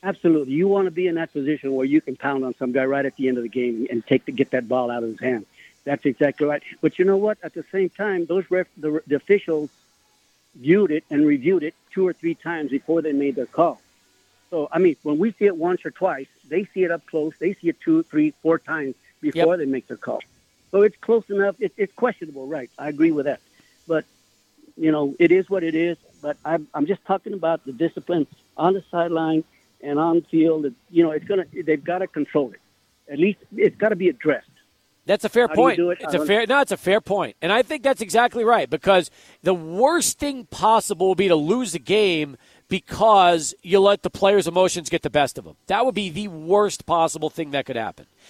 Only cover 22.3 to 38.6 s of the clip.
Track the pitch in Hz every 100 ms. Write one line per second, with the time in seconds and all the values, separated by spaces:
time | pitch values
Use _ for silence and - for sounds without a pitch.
22.3 | 139 131 156 123 - 143 143 160 151 139
23.3 | 127 _ _ _ _ - 160 - _ _
24.3 | _ _ _ _ - 160 151 143 139 170
25.3 | 185 185 190 165 160 170 165 _ _ 147
26.3 | 147 151 165 151 151 147 190 - 190 -
27.3 | 202 165 160 - 127 160 - - 175 143
28.3 | - _ - 165 190 - 175 170 165 160
29.3 | 160 160 _ _ _ 143 143 165 170 160
30.3 | 160 160 156 143 120 _ 170 165 156 165
31.3 | 196 165 185 160 156 143 180 190 - 143
32.3 | 151 131 - _ _ _ _ _ 143 185
33.3 | 202 _ 202 208 - 214 196 185 - 156
34.3 | 131 _ _ _ _ _ _ - 202 214
35.3 | 233 240 160 254 180 175 175 - 170 151
36.3 | 208 226 269 269 190 - 208 - 196 143
37.3 | - 165 214 254 302 262 269 208 196 240
38.3 | 240 226 226